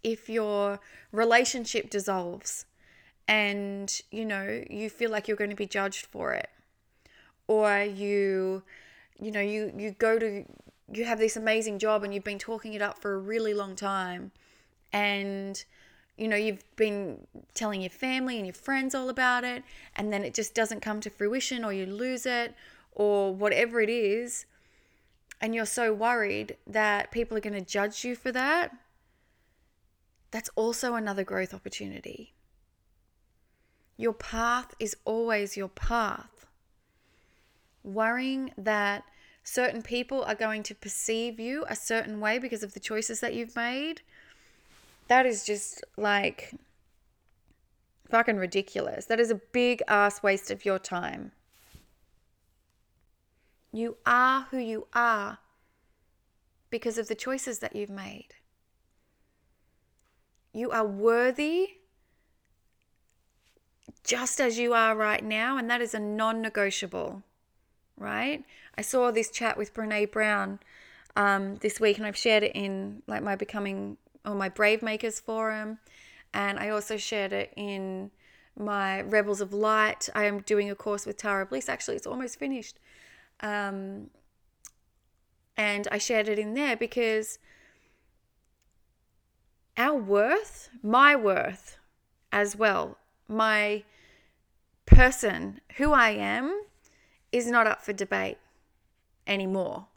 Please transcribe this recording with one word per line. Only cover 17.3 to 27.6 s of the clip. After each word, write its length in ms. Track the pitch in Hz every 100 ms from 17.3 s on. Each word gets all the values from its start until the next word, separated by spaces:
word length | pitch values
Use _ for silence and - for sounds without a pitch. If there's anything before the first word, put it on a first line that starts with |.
| - -
telling 260 | - 214 202
your 100 | 185
family 460 | - 262 262 254 233
and 100 | 185
your 80 |
friends 400 | - - 269 262
all 140 | 269 254
about 340 | 254 254 247
it, 220 | 247 247 - - - -
and 160 | 214
then 120 | 202
it 80 | 202
just 220 | - 208
doesn't 260 | - 220 214
come 200 | 220 214
to 100 | 214
fruition, 540 | - 208 254 - 254
or 80 | 226
you 140 | 196 190
lose 380 | 202 254 254
it, 300 | 254 240 233 - - - _
or 420 | - 208 202 196
whatever 460 | 190 208 - 233 233
it 100 | 214
is, 560 | 240 208 220 240 - - _ _ _ _ _ _ _ _ -
and 160 | 220 226
you're 100 | 214
so 260 | - 233
worried 640 | 208 226 240 202 208 214 -
that 460 | - 214 214 202 -
people 260 | 233 233 220
are 40 |
gonna 200 | 214 202